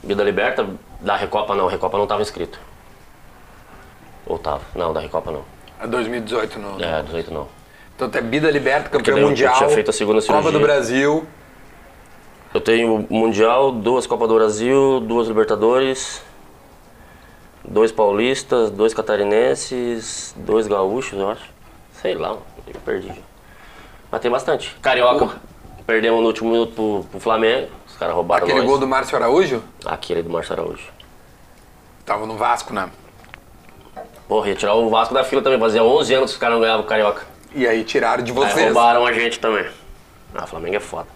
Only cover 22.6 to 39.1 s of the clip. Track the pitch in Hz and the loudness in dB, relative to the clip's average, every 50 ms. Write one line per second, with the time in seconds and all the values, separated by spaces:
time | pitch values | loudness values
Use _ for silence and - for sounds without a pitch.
22.6 | - - - - - - 110 95 92 98 - - - - - - - - - - | -20 -18 -18 -14 -8 -6 -6 -6 -6 -10 -16 -18 -20 -20 -20 -20 -20 -20 -20 -20
23.6 | - - - - - - - - - - - 226 - 240 - - - - 160 - | -20 -20 -20 -20 -20 -20 -20 -20 -12 -8 -8 -4 -2 0 -2 0 0 -2 -2 -2
24.6 | - - - - - 135 127 123 127 123 123 - 131 - - - - - - - | -4 -10 -14 -4 0 0 2 4 4 4 4 4 0 -2 -2 -12 -16 -20 -20 -20
25.6 | - - - - - - 113 110 110 117 117 113 113 113 110 - 113 113 113 117 | -20 -20 -20 -14 -4 0 0 2 2 2 2 4 2 0 0 0 -2 0 2 2
26.6 | 113 113 117 113 110 107 104 98 85 - - 95 - 117 110 107 113 110 120 135 | 0 0 -2 -4 -2 -2 -2 -4 -6 -8 -14 -6 -2 -2 0 2 2 2 2 0
27.6 | 147 - - - - - - - 85 85 82 87 85 85 85 87 90 87 87 87 | -2 -6 -12 -20 -20 -20 -10 -8 -6 -4 -2 -2 0 2 2 2 2 2 2 2
28.6 | - 123 139 139 135 131 131 131 131 - - 131 123 117 135 165 190 160 131 113 | 2 2 2 2 2 0 0 -2 -2 -2 -2 0 2 2 4 4 2 2 0 -4
29.6 | 110 - - - - - 80 80 - - 85 85 82 82 85 85 85 - - 85 | -6 -10 -20 -12 -8 -8 -8 -8 -6 -6 -4 -4 -4 -4 -6 -6 -6 -6 -6 -6
30.6 | 82 82 82 - - - - - - - - - - - - - - - - - | -6 -8 -8 -12 -14 -20 -20 -20 -20 -20 -20 -20 -20 -20 -20 -20 -20 -20 -20 -20
31.6 | - - - - - - - - - - 113 104 107 110 110 104 113 117 120 117 | -20 -20 -20 -20 -20 -20 -20 -20 -6 -4 -4 -4 -4 -6 -4 -4 0 0 0 -2
32.6 | - - 117 101 95 92 - - - - - - - - - - - - - - | -4 -6 -6 -6 -6 -6 -10 -20 -20 -20 -20 -20 -20 -20 -20 -20 -20 -20 -20 -20
33.6 | - - - - - - - - - - - - - - 104 107 104 101 98 - | -20 -20 -20 -20 -20 -20 -18 -18 -18 -18 -20 -20 -8 -2 -2 0 0 0 -4 -2
34.6 | - 101 104 113 117 113 110 113 117 - 127 131 131 - - 135 131 135 131 120 | 0 2 2 2 2 2 2 2 0 2 0 -2 0 0 -2 0 2 2 2 2
35.6 | 113 113 107 113 113 113 131 156 147 113 131 131 135 - - - 127 117 117 117 | 2 2 4 4 4 6 4 4 4 2 2 2 2 0 -2 -4 -2 0 2 2
36.6 | 113 113 110 110 107 - 113 107 107 104 104 - - - - - - - - 147 | 2 2 2 0 0 0 0 2 2 2 0 -2 -10 -18 -20 -20 -20 -14 -4 -2
37.6 | 127 117 113 110 107 - - 139 120 113 117 123 123 117 120 120 107 101 101 - | 0 2 2 0 -2 0 0 0 2 2 0 0 -2 -2 0 0 0 2 2 2
38.6 | 117 113 113 117 120 120 120 120 120 120 | 2 4 4 6 6 6 6 4 4 2